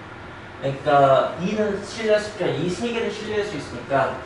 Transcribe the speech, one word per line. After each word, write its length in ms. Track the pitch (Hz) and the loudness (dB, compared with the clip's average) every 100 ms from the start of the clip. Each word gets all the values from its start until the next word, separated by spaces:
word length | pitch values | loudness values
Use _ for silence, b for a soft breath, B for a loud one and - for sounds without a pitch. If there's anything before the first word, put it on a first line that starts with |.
| - - - - - - | -16 -16 -16 -16 -16 -6
그러니까 760 | 135 139 151 143 135 127 - 160 | -4 -2 4 6 8 6 4 -2
이는 420 | 190 214 208 196 | -2 0 0 0
신뢰할 380 | - 226 220 208 | -6 -4 2 2
수 80 | - | 2
없지만 240 | - 156 139 | -4 -2 0
이 140 | 175 | -2
세 240 | - 240 | -2 -2
개는 180 | 233 202 | -2 -4
신뢰할 320 | 202 208 214 202 | -4 -4 -2 -2
수 120 | - | -6
있으니까 600 | - 120 120 135 131 - | -8 -10 -2 0 0 -4